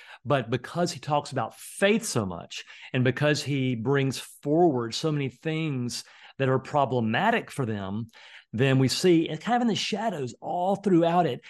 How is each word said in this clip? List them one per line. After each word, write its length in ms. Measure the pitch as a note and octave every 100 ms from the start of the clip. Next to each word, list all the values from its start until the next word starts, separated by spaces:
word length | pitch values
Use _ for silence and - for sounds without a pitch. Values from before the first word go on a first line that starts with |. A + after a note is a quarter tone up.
| - -
but 260 | A#2+ C#3+ A2+
because 420 | B2+ - E3 F3
he 80 | D3
talks 300 | - D3 C#3+
about 240 | B2 A2 -
faith 460 | - - G3+ A3+
so 220 | A#3 B2 G2
much 380 | E2 - - - - -
and 120 | C3
because 380 | B2+ B2 D3 D3
he 320 | C3 C#3+ C3 A#2
brings 420 | A2+ C#3 C3+ B2+
forward 760 | - - D3 D#3 F3 B2+ A2+
so 180 | A2+ D#3+
many 160 | D3 C3+
things 760 | - D#3+ D#3 D#3+ C3 A#2+ - - - - -
that 100 | C3+
are 100 | C3
problematic 920 | C3 D3+ C3 B2+ A2 A#2+ G3+ A#3 C3+
for 140 | - A#2
them, 420 | G#2 F#2+ G#2 A#2+ - - - _
then 260 | A2 C3+ C3
we 100 | C3
see, 400 | - F#3 E3 D#3+
and 120 | D3+
kind 160 | G3+ A#3+
of 60 |
in 60 | A#3+
the 60 |
shadows 600 | E3 - G3+ A3+ E3+ B2+ -
all 360 | C3+ F3 F3+ F#3+
throughout 500 | G3 E3+ E3 F3 D#3+
it, 140 | B2 -